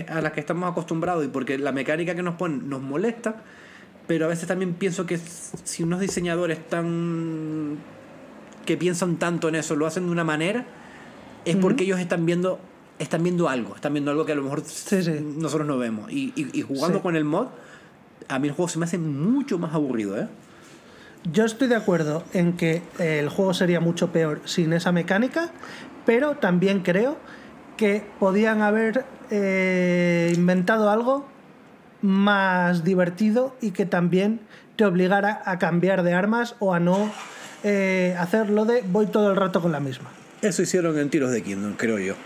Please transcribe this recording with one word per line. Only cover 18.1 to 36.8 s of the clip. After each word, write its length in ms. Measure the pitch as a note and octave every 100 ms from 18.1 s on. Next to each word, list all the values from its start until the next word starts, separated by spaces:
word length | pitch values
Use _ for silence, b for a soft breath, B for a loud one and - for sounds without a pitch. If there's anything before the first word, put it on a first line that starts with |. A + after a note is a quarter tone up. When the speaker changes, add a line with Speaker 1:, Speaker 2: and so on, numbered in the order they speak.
| - -
Speaker 1:
a 120 | C3+
mí 80 | C#3+
el 60 |
juego 160 | D3 E3+
se 100 | D#3+
me 60 | E3+
hace 120 | F#3+
mucho 600 | D#3+ C#3 F3+ C#4 - F3
más 140 | E3+
aburrido, 440 | D#3 C#3 A#2 G2+ G#2+
¿eh? 80 | A3 - B B B B B B B B F3
Speaker 2:
Yo 120 | D#3
estoy 240 | A3 A3 B3+
de 80 | A3+
acuerdo 480 | - E3+ D3+ D#3 F3
en 200 | F#3+ F3
que, 300 | F3 E3 E3 - -
eh, 180 | E3 D3+
el 100 | D3
juego 260 | - F#3+ F#3
sería 240 | F3+ E3+
mucho 320 | E3+ E3+ E3+
peor 300 | E3+ D#3+ D3+ -
sin 280 | - D#3+
esa 180 | E3+ F3+
mecánica, 580 | F3 E3+ G3 C4 D#4+ E4+ - B B B - -
pero 300 | A#3 D4 D4
también 440 | F#3+ F3+ G3 G3
creo 360 | F3 F3+ B3+ D#4 B B B B - -
que 260 | G#3 G#3 G#3 -
podían 420 | G3 G3 A3 A3
haber, 440 | G#3 G#3+ A3+ B3 B3+ - -
eh, 1000 | G#3 G3 F#3+ F#3 F3+ F3+ F3 F3 E3+ E3+ E3+
inventado 560 | F3 F#3 F3+ A3 G#3
algo 360 | G#3+ A#3+ C#4 C#4 - - - - - - -
más 800 | G3+ G3 G3+ G3+ F#3+ F3+ F3 F3
divertido 720 | E3 F#3 F3 F3+ G#3+ A3+ C4 -
y 120 | G#3+
que 160 | F3+ F#3+
también 520 | F#3 F3 F3+ G3+ A3+ - B B -
te 100 | G#3
obligara 560 | F3+ F#3 G3+ G3+ G#3 -
a 120 | F3+
cambiar 460 | F3+ E3+ F3+ F#3+
de 100 | F3
armas 420 | F3 G#3 A#3 A#3 -
o 140 | G3
a 40 |
no, 320 | F3